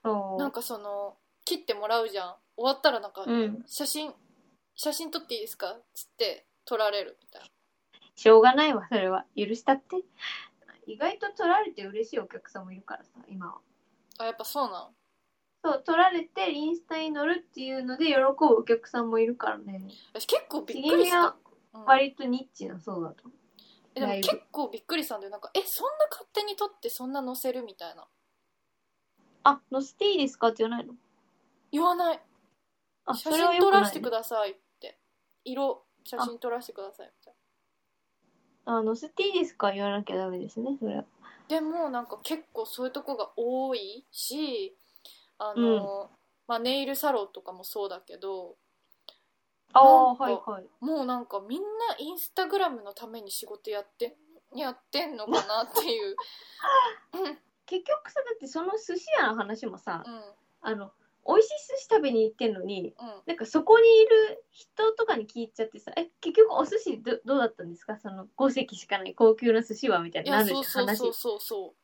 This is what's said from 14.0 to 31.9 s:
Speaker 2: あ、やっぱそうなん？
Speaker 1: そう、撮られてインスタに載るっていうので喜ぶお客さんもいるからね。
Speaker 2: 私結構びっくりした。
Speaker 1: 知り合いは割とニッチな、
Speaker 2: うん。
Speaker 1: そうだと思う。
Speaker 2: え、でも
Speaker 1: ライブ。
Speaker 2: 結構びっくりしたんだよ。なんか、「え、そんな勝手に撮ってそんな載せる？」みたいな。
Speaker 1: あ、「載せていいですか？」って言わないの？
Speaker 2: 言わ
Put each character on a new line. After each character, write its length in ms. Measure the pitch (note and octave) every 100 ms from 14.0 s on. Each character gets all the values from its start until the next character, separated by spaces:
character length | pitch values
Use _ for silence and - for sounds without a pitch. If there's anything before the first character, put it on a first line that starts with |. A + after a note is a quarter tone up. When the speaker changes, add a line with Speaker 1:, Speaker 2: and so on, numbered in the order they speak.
| _ -
Speaker 2:
あ、 60 |
や 80 | A3+
っ 40 | A#3
ぱ 80 |
そ 220 | A3 C#4+ B3
う 40 |
な 100 | F3+
ん？ 140 | - _ _ _ _ _ _ _
Speaker 1:
そ 140 | E4 C#4
う、 40 |
撮 120 | - E4
ら 140 | F#4
れ 140 | E4+
て 260 | E4 - F#4
イ 200 | D4 D4+
ン 60 | E4+
ス 80 | _
タ 100 | D#4+
に 160 | D#4+
載 120 | D4 D4+
る 200 | F4 -
っ 60 |
て 60 | -
い 120 | C4
う 100 | C4
の 120 | B3+ B3+
で 100 | D#4+
喜 80 |
ぶ 420 | C4 C4 C4+ D#4 A3+
お 80 |
客 240 | A3+ A3+ -
さ 140 | B3
ん 80 | A#3
も 100 | A3+
い 60 | A3+
る 100 | B3
か 140 | G#3+
ら 80 | G#3+
ね。 220 | G3+ F#3+ F#3+ G3+ -
Speaker 2:
私 140 | A3+ -
結 200 | C#5 -
構 140 | D#4
び 120 | -
っ 20 | C4+
く 40 |
り 80 | C#4+
し 0 |
た。 60 | E4+
Speaker 1:
知 80 |
り 80 | F4+
合 20 |
い 20 | F4
は 200 | - - _ _ _ A3 G#3+
割 280 | C4+ C#4 C4+
と 80 |
ニ 240 | C4 B3 C4
ッ 40 | -
チ 100 | G3
な、 80 |
Speaker 2:
う 20 | F#3+
ん。 20 |
Speaker 1:
そ 200 | F#3 F3+
う 40 |
だ 60 | D#3+
と 120 | -
思 80 | -
う。 40 | _ _ - - _ _
Speaker 2:
え、 60 | C4
で 60 | C4
も 60 |
Speaker 1:
ラ 20 | G3
イ 40 |
ブ。 80 | -
Speaker 2:
結 140 | - _
構 180 | D4 C4+
び 120 | A#3
っ 40 |
く 120 | - E4
り 80 |
し 40 | -
た 80 | G#3+
ん 40 |
だ 60 | G3
よ。 40 |
な 80 | G#3
ん 20 |
か、 100 | -
「え、 80 | G4
そ 220 | G4 -
ん 140 | C5 D5+
な 100 | D5+
勝 180 | - -
手 100 | G#4
に 140 | G#4 G4+
撮 100 | G4+
っ 40 |
て 200 | - A#3
そ 160 | - B3+
ん 60 |
な 120 | C#4
載 120 | B3+ B3+
せ 160 | C4
る？」 100 | B3+
み 100 | A3+ F#3
た 140 | E3+
い 40 |
な。 140 | D#3 - _ _ _ _ _ _ _ _ _ _ _ _ _
Speaker 1:
あ、 160 | C#4 C#4 _
「載 120 | C4
せ 140 | C4+ _
て 140 | G4+
い 60 | F#4
い 20 |
で 100 | C4+
す 80 | -
か？」 120 | A#3
っ 0 |
て 120 | A3+
言 60 | A3+
わ 60 | A#3+
な 60 |
い 40 | A#3+
の？ 80 | - _ _ _ _ _ _ _
Speaker 2:
言 120 | C#4+
わ 120 | E4+